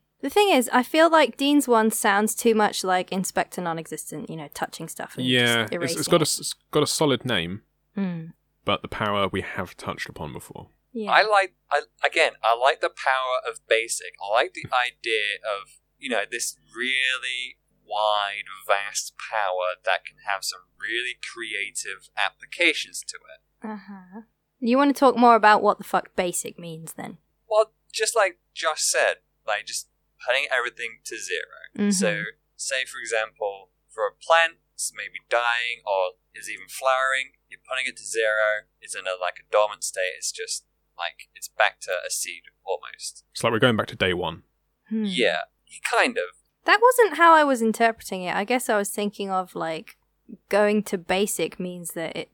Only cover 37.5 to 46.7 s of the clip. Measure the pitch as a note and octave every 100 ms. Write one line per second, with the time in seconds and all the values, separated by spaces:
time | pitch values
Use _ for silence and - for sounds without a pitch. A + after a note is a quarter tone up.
37.5 | - - C3 B2+ A#2+ - A2+ A2 G#2+ G#2+
38.5 | G#2+ - _ A2 G#2 F#2+ F#2 F2+ - -
39.5 | G#2 G#2 G2+ - F#2+ F#2 - - - F2
40.5 | - - _ _ - F2 - - - -
41.5 | - G#2 - - F2+ F2+ - G2 E2+ -
42.5 | _ - F#2 A#1 - - - _ - A#2
43.5 | A2+ B2+ A2 - - F#2+ F2+ E2+ E2+ _
44.5 | _ _ _ - A3 G#3+ F3+ G#2 D#2+ -
45.5 | _ _ - - A#3 D#3+ A2+ F2+ - _
46.5 | _ -